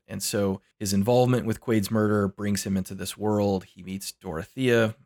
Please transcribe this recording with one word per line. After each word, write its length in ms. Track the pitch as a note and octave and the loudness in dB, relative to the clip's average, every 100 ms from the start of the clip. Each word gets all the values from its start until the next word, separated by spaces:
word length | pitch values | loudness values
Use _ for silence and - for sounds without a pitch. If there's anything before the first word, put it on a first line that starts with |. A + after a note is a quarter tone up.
| _ | _
And 160 | G2 | -8
so 380 | - A2 G2 F#2+ - _ | -4 0 0 -2 -8 _
his 140 | G#2 | -2
involvement 540 | G2 G#2 B2 B2 B2 A2 | 0 4 4 4 2 0
with 160 | A2 | -4
Quaid's 280 | - A2 G2 | 0 0 2
murder 380 | A2 G#2+ G#2 G2 | 0 2 2 0
brings 380 | - G#2 G2+ - | -2 -2 -2 -2
him 100 | F#2+ | -4
into 180 | F#2 | -4
this 220 | F#2+ F#2 - | -8 -10 -4
world. 480 | G#2 G#2 G2+ F#2+ | -2 0 2 0
He 180 | - - | -4 -16
meets 300 | F#2 F#2+ - | -12 -10 -10
Dorothea 840 | - F#2+ D#2+ F2+ - C3 A#2 A2 - | -12 -10 -10 -10 -2 2 4 2 -2